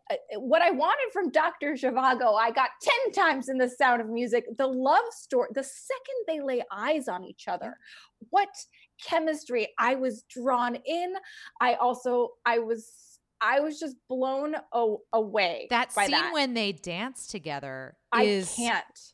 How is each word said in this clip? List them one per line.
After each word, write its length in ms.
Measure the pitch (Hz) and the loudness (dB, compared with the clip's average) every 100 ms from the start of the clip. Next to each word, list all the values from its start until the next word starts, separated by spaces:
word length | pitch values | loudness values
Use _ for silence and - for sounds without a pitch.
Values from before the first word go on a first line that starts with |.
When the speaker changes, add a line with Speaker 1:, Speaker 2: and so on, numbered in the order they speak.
| - | -6
Speaker 1:
uh, 40 | 196 - 208 | -6 -6 -8
what 240 | 254 320 | 2 4
I 80 | 339 | 4
wanted 420 | 269 320 554 494 | 4 2 2 0
from 180 | 381 339 | -2 0
Doctor 440 | 302 330 330 302 | 2 2 0 -4
Zhivago, 600 | 269 254 233 262 254 240 | -2 -2 2 2 4 4
I 160 | 208 226 | 4 2
got 200 | 240 254 - | 2 0 0
ten 320 | 403 466 508 | 0 2 2
times 380 | 370 339 269 262 | 2 4 2 -2
in 80 | 262 | 0
The 100 | 247 | 0
Sound 320 | 247 269 240 | 4 4 4
of 80 | 220 | 0
Music. 380 | 233 240 233 - 233 | -4 0 0 0 -2
The 100 | 269 | -2
love 380 | 254 262 339 466 | 2 4 4 2
story, 400 | - - 262 - | -4 -2 0 0
the 100 | 220 | -2
second 600 | 262 - - 508 523 523 403 | -8 -10 -8 -8 -6 -6 -4
they 140 | 311 | -4
lay 220 | 277 247 - | -2 -4 -4
eyes 360 | 196 247 311 247 | -4 -2 -2 -2
on 160 | 185 185 | -6 -8
each 200 | - - | -14 -8
other, 300 | 180 247 254 - - - _ | -6 -6 -14 -20 -20 -20 _
Speaker 2:
Yeah. 40 | - | 0
Speaker 1:
what 180 | 381 403 - - _ _ - - | 2 2 -4 -20 _ _ -18 -2
chemistry. 600 | 330 320 302 - 240 214 - | 0 0 -2 -2 -2 -2 0
I 180 | 233 262 | 0 2
was 260 | 254 214 - | -2 -4 -12
drawn 460 | 254 247 247 240 240 | -6 0 0 0 -4
in. 360 | 254 339 359 381 - - - - | -4 -2 -2 -6 -12 -20 -14 -2
I 140 | 247 | 0
also, 560 | 240 247 247 254 240 240 - 240 | 2 2 0 -2 0 0 -2 0
I 140 | 233 | 0
was, 580 | 226 226 - - - - _ - | 0 -4 -8 -20 -20 -20 _ -4
I 180 | 214 269 | 2 2
was 180 | 311 302 | 2 -4
just 180 | 311 254 - | -8 -10 -8
blown 460 | 254 262 269 302 311 - | -2 -2 -2 -2 -6 -4
a-, 220 | 240 226 208 - | 0 0 0 -2
away 540 | 226 214 214 180 135 - | -2 0 0 0 0 -2
Speaker 2:
That 260 | 233 247 | 0 0
Speaker 1:
by 120 | - 202 | 0 2
Speaker 2:
scene 60 | |
Speaker 1:
that. 200 | 311 311 | 2 2
Speaker 2:
when 220 | 311 269 | 0 0
they 180 | 240 208 | 0 -2
dance 540 | 170 175 175 247 254 - | -4 -6 -6 -8 -10 -12
together 720 | 202 156 143 139 131 131 - - | -10 -6 -8 -8 -12 -14 -18 -2
Speaker 1:
I 100 | 240 | 2
Speaker 2:
is 320 | 214 202 180 | 4 2 -2
Speaker 1:
can't. 300 | - 240 196 - - - | -4 -2 -2 -4 -16 -20